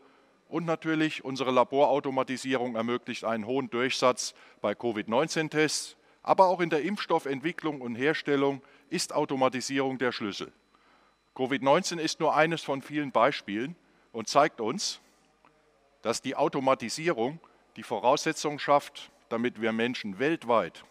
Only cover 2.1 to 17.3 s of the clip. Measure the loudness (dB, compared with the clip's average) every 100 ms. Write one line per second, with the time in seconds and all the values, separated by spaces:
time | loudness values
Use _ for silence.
2.1 | -2 -2 -4 -2 -2 0 -2 -2 -2 -4
3.1 | -6 -4 -4 -2 -4 -2 -2 -2 2 2
4.1 | 2 -4 -12 -20 _ -4 -2 -2 -2 0
5.1 | 0 0 -2 -2 0 0 0 -8 -16 _
6.1 | _ 0 6 6 4 0 0 0 -4 0
7.1 | 0 0 -4 -4 -4 -6 -6 -8 0 0
8.1 | 0 0 2 2 0 -10 -20 _ -6 -2
9.1 | -2 -2 2 2 2 -2 -2 -2 0 -2
10.1 | -2 -6 -6 -10 -14 _ _ _ _ _
11.1 | _ _ -4 -2 0 4 4 2 -4 -4
12.1 | 0 2 4 2 0 -4 -6 -4 -6 0
13.1 | 4 4 2 -4 -4 -6 -10 _ _ _
14.1 | -10 0 4 4 2 -4 -4 -6 -8 _
15.1 | _ _ _ _ _ _ _ _ _ -4
16.1 | -4 -4 -2 0 0 2 0 -2 -4 -2
17.1 | 0 -2